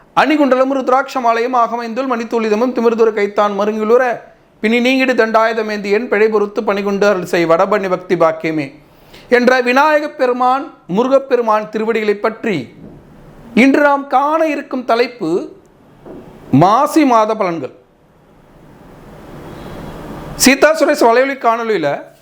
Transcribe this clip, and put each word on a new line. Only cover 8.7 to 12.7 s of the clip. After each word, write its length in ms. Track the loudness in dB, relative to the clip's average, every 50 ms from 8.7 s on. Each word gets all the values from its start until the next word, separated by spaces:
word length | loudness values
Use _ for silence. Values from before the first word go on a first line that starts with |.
| -10 -18 _ _ _ _ _ -20 -20 -14 -4 0
என்ற 320 | 0 2 4 4 2 2
விநாயகப் 580 | 2 2 2 2 2 4 2 0 0 -2 -4 -2
பெருமான் 560 | -2 -2 0 0 0 0 0 0 -4 -8 -16 -18 _
முருகப்பெருமான் 840 | -6 -2 -2 0 2 2 2 2 2 0 0 2 2 0 -2 -2 -4
திருவடிகளை 460 | -6 -4 -2 -2 -2 -2 0 -2 -2
பற்றி 600 | -2 -2 -4 -4 -4 -6 -4 -4 -4 -6 -10